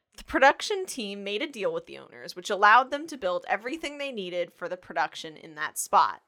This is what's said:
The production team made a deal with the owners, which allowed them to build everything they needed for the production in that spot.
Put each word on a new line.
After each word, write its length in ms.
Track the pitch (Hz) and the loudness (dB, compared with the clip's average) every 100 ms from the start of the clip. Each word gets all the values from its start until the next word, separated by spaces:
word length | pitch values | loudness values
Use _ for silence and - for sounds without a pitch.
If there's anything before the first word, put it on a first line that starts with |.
| _ - | _ -20
The 80 | |
production 600 | - 330 269 349 - 403 370 | -6 4 4 4 -2 -6 -6
team 380 | - 208 202 | -8 -10 -8
made 180 | 196 208 | -6 -6
a 40 | 302 | -6
deal 260 | 233 185 | -4 -4
with 120 | 165 165 | -4 -8
the 120 | 135 | -16
owners, 380 | 135 120 131 180 | -18 -18 -16 -14
which 120 | - | -6
allowed 420 | 190 208 233 262 | 4 8 8 6
them 160 | 285 320 | -4 -8
to 100 | 285 | -6
build 260 | 185 180 - | -4 -4 -2
everything 500 | 202 233 320 311 285 | -4 -4 -8 -8 -8
they 140 | 277 | -8
needed 400 | 233 180 175 175 | -6 -6 -4 -6
for 140 | _ 170 | _ -10
the 80 | 180 | -10
production 600 | - 165 156 - 160 151 | -6 -2 -2 -4 -14 -16
in 200 | 165 151 | -18 -8
that 200 | 151 - | -6 -6
spot. 460 | - 196 123 - | 2 6 4 2